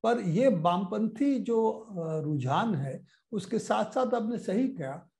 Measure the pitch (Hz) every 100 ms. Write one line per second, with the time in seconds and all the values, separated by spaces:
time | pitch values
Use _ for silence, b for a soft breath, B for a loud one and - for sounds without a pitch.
0 | 220 240 190 160 262 185 170 175 202 214
1 | 220 - 285 262 202 226 220 220 - 185
2 | 160 156 147 147 127 151 226 160 135 131
3 | - _ _ 214 - 220 - 214 214 -
4 | 254 247 220 233 - 196 262 - 135 151
5 | -